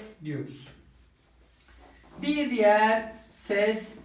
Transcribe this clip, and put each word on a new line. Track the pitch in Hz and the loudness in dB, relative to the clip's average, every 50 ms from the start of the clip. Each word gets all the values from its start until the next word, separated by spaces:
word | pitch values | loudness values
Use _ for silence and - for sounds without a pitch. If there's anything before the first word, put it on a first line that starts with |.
| - - - - 156 | -12 -16 -20 -14 -10
diyoruz. | 151 147 127 - - - - - - - - - - _ _ _ _ _ _ _ _ _ _ _ _ _ _ _ - - - - - - - - - - - | -8 -8 -8 -8 -10 -14 -18 -20 -20 -20 -20 -20 -20 _ _ _ _ _ _ _ _ _ _ _ _ _ _ _ -20 -20 -20 -20 -20 -20 -20 -20 -20 -14 -4
Bir | - 294 302 294 285 240 | -2 -2 0 0 -2 0
diğer | 240 220 208 208 214 214 214 220 220 220 220 - - - - - | 2 4 6 6 6 6 6 4 2 0 -2 -6 -14 -18 -20 -20
ses | - - - - 202 202 208 220 220 220 - - - - | -20 -14 -6 -2 0 2 2 2 0 -2 -6 -10 -14 -16